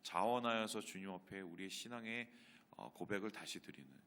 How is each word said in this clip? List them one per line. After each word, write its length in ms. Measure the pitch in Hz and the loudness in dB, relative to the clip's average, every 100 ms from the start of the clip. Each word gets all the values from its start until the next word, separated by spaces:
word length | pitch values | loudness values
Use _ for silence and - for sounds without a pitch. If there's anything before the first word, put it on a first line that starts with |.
자원하여서 760 | - 85 104 123 120 113 110 104 | 2 4 6 6 6 4 4 0
주님 280 | 101 95 95 | -4 -6 -4
앞에 280 | 92 - 98 | -6 -6 -6
우리의 280 | 92 85 95 | -6 -6 -6
신앙의, 600 | 95 117 120 113 117 117 - - - - | -6 -6 -6 -2 -2 -4 -8 -20 -20 -16
어, 200 | - - | -10 -10
고백을 380 | - 87 101 107 | -6 0 0 0
다시 280 | - - - | -4 -6 -8
드리는 280 | - - 67 67 | -8 -14 -14 -18